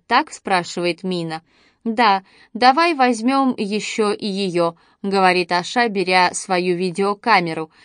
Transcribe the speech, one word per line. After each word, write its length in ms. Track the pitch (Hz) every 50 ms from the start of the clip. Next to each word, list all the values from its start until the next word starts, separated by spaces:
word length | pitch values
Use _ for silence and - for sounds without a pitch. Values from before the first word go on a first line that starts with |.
| _
так?» 260 | - 233 262 311 - -
спрашивает 720 | - - 202 190 180 170 - - 180 175 175 170 - -
Мина. 400 | 185 180 175 165 165 160 160 _ _ _ _ _ _ _ _ -
«Да, 400 | 226 220 247 233 208 196 190 190 _ _ _ - _ -
давай 400 | 208 240 254 262 320 339 349 320
возьмем 580 | 269 254 247 240 214 220 254 269 269 269 254 - -
еще 520 | 220 190 214 202 - - - 226 214 202
и 140 | 214 - -
ее», 480 | 208 190 196 202 185 165 175 170 170 170 _ _ _ _ - -
говорит 480 | 196 196 196 185 185 180 180 175 -
Аша, 360 | 180 180 175 - - 247 240
беря 460 | 226 190 196 180 185 185 185 180 175 -
свою 420 | - - - 185 180 180 180 175
видеокамеру. 920 | 170 185 180 160 196 196 202 208 202 - 240 214 185 175 165 160 160 160 - _ _